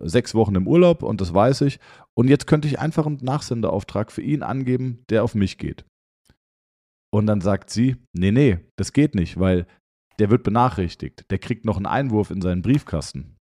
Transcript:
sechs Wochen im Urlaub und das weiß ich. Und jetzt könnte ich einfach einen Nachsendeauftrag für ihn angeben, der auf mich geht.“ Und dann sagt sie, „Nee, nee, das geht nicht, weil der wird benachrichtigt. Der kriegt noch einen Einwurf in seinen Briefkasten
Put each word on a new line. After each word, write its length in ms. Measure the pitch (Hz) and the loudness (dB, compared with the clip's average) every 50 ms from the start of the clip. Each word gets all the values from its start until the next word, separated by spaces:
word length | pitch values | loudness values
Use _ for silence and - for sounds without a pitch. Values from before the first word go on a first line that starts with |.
sechs 340 | - 82 80 123 - - - | -8 -2 0 0 -2 0 0
Wochen 200 | 110 110 98 98 | 0 2 2 2
im 120 | 92 95 98 | 0 0 2
Urlaub 360 | 147 170 180 175 170 - - | 4 6 6 6 4 2 -2
und 180 | - 107 95 | -6 -4 -4
das 120 | 98 87 82 | -4 0 2
weiß 280 | 98 107 127 139 - | 4 4 4 4 2
ich. 180 | 143 143 - - _ - - - - _ _ - | 0 -2 -2 -4 _ -20 -20 -20 -20 _ _ 0
Und 100 | 120 131 | 4 4
jetzt 200 | 139 143 - - | 4 2 4 2
könnte 200 | 160 151 147 151 | 2 2 2 -2
ich 120 | 131 - | -4 -2
einfach 260 | 135 160 - - 151 | -4 -2 -2 -2 -2
einen 140 | 151 151 135 123 | -2 -4 -6 -4
Nachsendeauftrag 880 | 127 135 151 - - 123 117 107 - - 104 101 - - 104 107 - | -4 -4 -4 -4 -4 -4 -2 -2 -2 -2 -4 -6 -4 -6 -6 -6 -4
für 100 | - - | -8 -8
ihn 220 | - 127 147 143 - | -4 -4 -4 -4 -4
angeben, 600 | - 113 135 135 123 127 127 127 127 123 - _ - | -4 -4 -4 -2 -2 -2 -2 -2 -6 -8 -10 _ -2
der 140 | 107 110 104 | 0 0 0
auf 120 | 120 - | 0 0
mich 220 | 107 98 90 - - | 0 0 0 -2 -6
geht.“ 280 | - - - - - _ _ _ _ _ _ _ _ _ _ _ _ _ _ _ _ _ _ _ _ _ _ _ _ _ - | -8 -10 -10 -10 -16 _ _ _ _ _ _ _ _ _ _ _ _ _ _ _ _ _ _ _ _ _ _ _ _ _ -2
Und 140 | 104 107 107 | 0 2 2
dann 140 | 104 104 | 0 0
sagt 280 | 85 101 98 98 - - | 0 0 -2 -2 -4 -6
sie, 280 | - 104 120 135 127 - _ _ - | -2 0 0 0 0 -4 _ _ -6
„Nee, 180 | 85 92 98 | -2 0 2
nee, 280 | 107 127 147 127 95 82 - _ _ - | 4 4 4 4 2 0 -4 _ _ -8
das 160 | 95 - - | -8 -2 2
geht 220 | 139 147 151 - | 2 2 2 2
nicht, 240 | 98 82 - - 82 | -2 -2 -2 -2 -2
weil 280 | 92 95 92 90 85 - _ _ _ _ _ _ _ _ _ - | 0 2 2 0 -2 -4 _ _ _ _ _ _ _ _ _ -2
der 100 | 107 101 | 2 2
wird 140 | 113 - - | 2 2 2
benachrichtigt. 840 | 104 101 117 123 131 - - 90 85 - - - 67 - - - _ | 0 2 2 2 2 0 -2 -6 -6 -6 -10 -14 -14 -14 -18 -10 _
Der 100 | 101 95 | -8 -8
kriegt 260 | - - 120 - - | -6 -6 -8 -6 -4
noch 120 | 110 98 92 | -4 -4 -4
einen 80 | 101 | -4
Einwurf 440 | - - 123 143 131 107 104 98 - | -2 -2 -2 -2 0 0 0 -2 -2
in 120 | 90 98 | -4 -4
seinen 200 | 87 90 90 90 | -2 -2 -2 -2
Briefkasten 760 | 80 107 135 147 - - - 76 69 - - 69 76 - - _ _ | 0 0 0 0 0 -4 -6 -6 -6 -8 -12 -14 -14 -14 -18 _ _